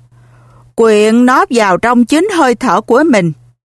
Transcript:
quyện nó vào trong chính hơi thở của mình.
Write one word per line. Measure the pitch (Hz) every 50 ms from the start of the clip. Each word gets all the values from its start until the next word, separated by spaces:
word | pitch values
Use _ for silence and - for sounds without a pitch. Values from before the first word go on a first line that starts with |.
| _ _ _ _ _ _ _ _ _ _ _ - _ _ -
quyện | - 226 220 214 208 214 220 220 240 247
nó | 254 254 294 392 -
vào | 233 233 214 196 180
trong | 175 - 233 247 240 240
chính | - 285 320 370 440 392
hơi | 330 285 254 247
thở | - - 233 170 202
của | - - 226 262 311
mình. | 330 247 202 175 165 151 _ _ _ _ _ _ _